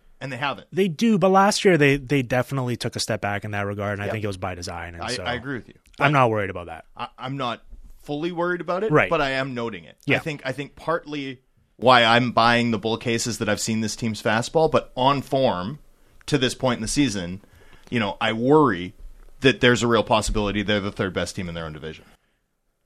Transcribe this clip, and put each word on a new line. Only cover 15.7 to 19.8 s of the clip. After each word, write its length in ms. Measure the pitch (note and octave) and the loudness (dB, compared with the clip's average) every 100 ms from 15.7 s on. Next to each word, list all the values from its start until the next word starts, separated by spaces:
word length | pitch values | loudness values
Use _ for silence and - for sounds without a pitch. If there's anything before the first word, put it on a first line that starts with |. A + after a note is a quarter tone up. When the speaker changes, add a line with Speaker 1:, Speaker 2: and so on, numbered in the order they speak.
| D3 _ _ _ - | -8 _ _ _ -18
Speaker 1:
to 140 | - D3 | -4 0
this 160 | B2 | 0
point 240 | - C3 A2 | 0 -2 -2
in 40 | |
the 60 | A2 | -2
season, 540 | C#3 C#3 G2+ F2 F#2+ - - - - - | 0 0 -2 -8 -10 -14 -20 -20 -20 -6
you 100 | A#2+ | -2
know, 160 | G#2 - | -2 -2
I 140 | A2+ | -2
worry 600 | A2+ B2+ D3+ C#3 F2 F2+ - - - - - | 0 4 4 4 2 -6 -12 -18 -18 -20 0
that 200 | C3+ A2+ | 2 6
there's 220 | B2 A#2+ | 4 4